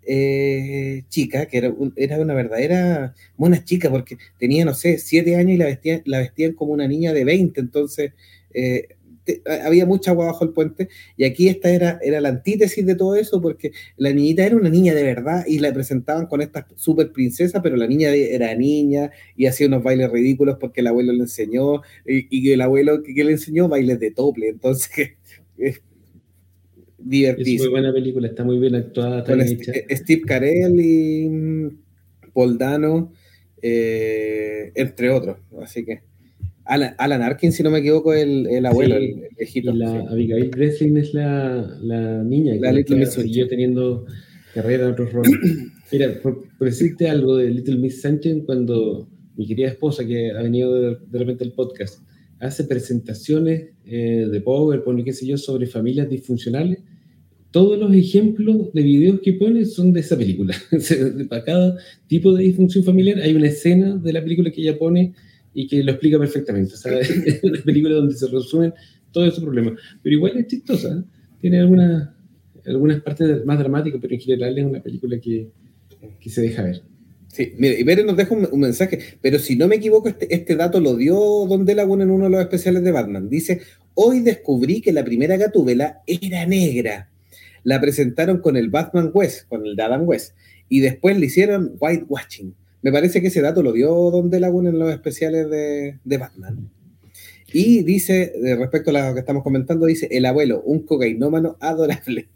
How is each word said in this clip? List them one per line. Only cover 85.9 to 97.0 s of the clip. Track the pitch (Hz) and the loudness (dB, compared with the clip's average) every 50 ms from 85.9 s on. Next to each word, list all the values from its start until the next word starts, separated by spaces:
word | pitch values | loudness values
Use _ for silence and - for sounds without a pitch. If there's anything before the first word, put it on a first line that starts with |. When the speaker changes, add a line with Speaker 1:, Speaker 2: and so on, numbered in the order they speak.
| - - _ - | -4 -10 _ -6
Speaker 1:
era | - 175 190 196 180 175 170 170 | -6 -4 -4 -6 -6 -4 -2 0
negra." | 190 190 180 160 127 123 117 110 104 98 95 _ _ _ _ _ _ - - - _ _ _ | 2 2 2 2 0 -2 -2 -4 -6 -8 -12 _ _ _ _ _ _ -20 -20 -20 _ _ _
La | 123 135 131 | 0 0 2
presentaron | 135 139 139 - 143 123 117 - 160 165 190 175 | 2 0 0 0 0 -2 0 0 0 0 0 2
con | 180 165 139 131 | 2 2 2 2
el | 117 113 | 0 0
Batman | 95 147 170 - - 180 165 160 160 | 0 -2 -2 0 0 0 0 2 2
West, | 196 202 - - - - _ | 2 2 2 -2 -8 -14 _
con | 120 110 107 | -10 -8 -8
el | 107 104 | -6 -4
de | 101 110 | -4 -2
Adam | 110 123 139 165 170 | 0 0 0 2 0
West, | 165 - - - _ _ _ _ _ _ _ _ | 0 -2 -4 -10 _ _ _ _ _ _ _ _
y | 131 135 | 2 2
después | 135 131 131 - - 185 202 202 | 2 2 0 2 0 2 2 2
le | 160 131 | 0 0
hicieron | - 175 196 208 202 196 180 135 - - | 2 2 2 2 2 0 -2 -4 -4 -4
whitewashing. | 143 156 175 165 165 - 143 131 - - - - 101 92 92 _ _ _ _ _ | -2 -2 -2 -2 -2 -6 -8 -8 -8 -14 -18 -16 -16 -18 -18 _ _ _ _ _
Me | - 135 | -4 0
parece | 135 147 156 180 175 190 | 0 2 2 2 2 2
que | 175 190 | 0 0
ese | 180 175 | 0 2
dato | 143 143 160 185 156 | 0 2 2 2 0
lo | 131 | 2
dio | 110 113 131 151 165 170 175 175 | 2 2 2 2 4 2 2 2
Don | 170 180 175 175 | 2 2 0 2
Delaguna | 175 185 180 180 175 180 180 175 | 0 0 0 2 0 0 0 0
en | 165 160 | 0 0
los | 165 160 | 0 -2
especiales | 156 143 - 156 - - 160 160 160 160 156 151 | -2 -4 -6 -8 -6 -4 -4 -2 -2 -2 -2 -2
de, | 156 151 151 147 147 143 143 143 143 135 _ | -4 -4 -4 -4 -6 -6 -8 -10 -12 -14 _
de | - 139 131 | -4 -4 -4
Batman. | 127 - _ - 92 90 110 - - - _ _ _ - _ _ | -4 -8 _ -20 -14 -12 -12 -12 -12 -16 _ _ _ -20 _ _